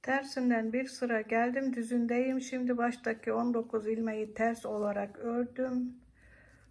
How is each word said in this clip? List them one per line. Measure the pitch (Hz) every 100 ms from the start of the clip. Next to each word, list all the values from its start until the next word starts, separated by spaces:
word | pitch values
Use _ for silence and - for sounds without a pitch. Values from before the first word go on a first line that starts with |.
Tersinden | - 269 269 262 247 233 220
bir | 240 262
sıra | - 240 226
geldim, | 214 226 240 254 269 240
düzündeyim. | 226 247 233 240 262 262
Şimdi | - 254 247 240
baştaki | 240 240 226 226 233
on | 220 240
dokuz | 233 226 220 214
ilmeği | 226 226 214 214
ters | 208 226 233 208
olarak | 214 208 202 202 -
ördüm. | 240 240 247 - 254 254 247 247 - - - - - - -